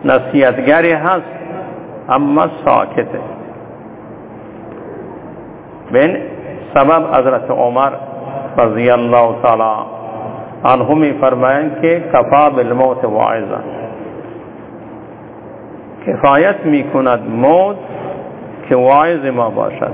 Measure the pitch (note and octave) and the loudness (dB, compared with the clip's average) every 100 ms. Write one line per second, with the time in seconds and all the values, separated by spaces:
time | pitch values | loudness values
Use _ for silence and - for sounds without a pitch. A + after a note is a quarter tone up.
0 | - C3 B2+ C#3+ C3 B2 C3 D#3+ E3+ D#3+ | 4 2 2 4 4 4 4 4 4 2
1 | E3 F#3 - - - - - - - - | 0 -2 -4 -14 -12 -12 -12 -14 -14 -14
2 | - C3 C#3+ D3 D#3 - C#3+ A#2+ G#2 - | 0 2 4 2 0 0 2 2 2 -2
3 | A2+ - - - - - - - - - | -4 -6 -10 -14 -14 -16 -18 -18 -18 -18
4 | - - - - - - - - - - | -18 -18 -16 -18 -16 -16 -16 -16 -14 -14
5 | - - - - - - - - - A#3 | -14 -14 -16 -16 -16 -18 -18 -18 0 4
6 | - F#4+ - - - - - - C#3 D#3+ | 4 0 -8 -12 -12 -12 0 4 6 4
7 | D3+ C3+ B2+ C3 - B2 B2 B2 C#3 - | 4 2 4 0 0 0 2 2 0 -2
8 | - - - - - - A2+ A2 A#2+ A#2+ | -12 -12 -10 -10 -4 2 2 4 4 4
9 | A#2+ A#2+ A#2 A2 B2 A2+ A2+ A2 A#2 - | 4 4 4 4 2 4 2 0 -6 -10
10 | - - - - - - A#2+ B2+ A#2+ D#3 | -12 -10 -10 -10 -14 -2 2 2 4 4
11 | D3+ C3 C3 B2 B2+ C#3 D3+ - E3 E3+ | 2 4 2 4 2 2 0 0 2 2
12 | - C3 A#2 C#3+ D3 C3 A#2 B2 C3 B2 | 2 2 4 4 4 4 0 2 2 2
13 | A#2 G#2+ A2+ A2+ G2+ G2+ - - A2+ - | 0 2 2 0 -4 -8 -8 -10 -12 -12
14 | - - - - - - - - - - | -12 -12 -14 -16 -16 -16 -18 -18 -16 -16
15 | - - - - - - - - - - | -18 -18 -18 -18 -18 -16 -16 -18 -16 -8
16 | - - C#3 C#3+ F#3 G3+ D#3+ C#3+ - C3+ | -4 2 4 6 4 2 2 2 2 0
17 | C3 A#2 A2 A2+ C3+ F3 G3 G3+ - - | 2 0 0 2 4 4 2 -2 -10 -10
18 | - - - - - - - B2+ B2+ C#3+ | -10 -10 -12 -14 -14 -14 0 4 6 6
19 | E3 E3 C3+ B2 A#2 G2 A2 - - | 4 0 -2 0 0 0 -4 -4 -6